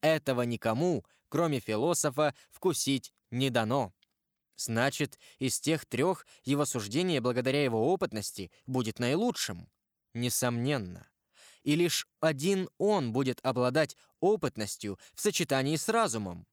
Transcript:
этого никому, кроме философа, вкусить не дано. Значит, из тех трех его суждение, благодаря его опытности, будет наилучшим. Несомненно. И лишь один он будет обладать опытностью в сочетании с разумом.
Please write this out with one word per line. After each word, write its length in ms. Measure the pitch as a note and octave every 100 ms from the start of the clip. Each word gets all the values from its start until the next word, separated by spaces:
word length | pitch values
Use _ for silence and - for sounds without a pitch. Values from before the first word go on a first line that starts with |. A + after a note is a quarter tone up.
этого 400 | D#3 D#3+ - B2+
никому, 640 | A#2+ A#2 A2+ A2 F3 D3 - _ _
кроме 300 | - E3+ C#3
философа, 760 | - G#2+ C#3+ E3+ D3+ B2+ D3+ - _
вкусить 640 | - F#3 E3 - C3+ - _ _
не 200 | A#2+ C3+
дано. 440 | A#2+ A2 C3+ G#2+ _ _ _ _ _ _ -
Значит, 640 | - A2+ C3 - D3+ - - -
из 200 | C3 -
тех 260 | - D#3 -
трех 400 | A#2 F#3 F#3 - -
его 220 | - C#3+ C#3+
суждение, 560 | A#2+ G2+ A#2+ F#3 D3+
благодаря 420 | A#2+ A#2+ B2+ C#3
его 280 | C#3 A2+ A#2+
опытности, 600 | F#3 G3 A2 G2 - F2+ _ -
будет 340 | C3 A2+ -
наилучшим. 680 | B2 D3+ A#3+ - - F2 F2 _ _ _ _
Несомненно. 920 | A#2 B2 - B2+ A#2+ B2+ C#3+ F#2 F2 - _ _ _ - -
И 120 | - D3+
лишь 320 | F3 - - _
один 500 | D#3+ D3 D#3+ G3 F#3 _
он 360 | G3 G#3 B2+
будет 260 | A2+ C3 B2
обладать 540 | C3 B2+ B2 C3+ D3+ - _ _
опытностью 800 | F3 G#3+ C#3 - G#2 - G#2 F#2+ -
в 80 | -
сочетании 540 | - F#3 D#3+ C3+ C3+ D#3
с 140 | -
разумом. 580 | A3+ G#3+ A2+ G2 F2 F2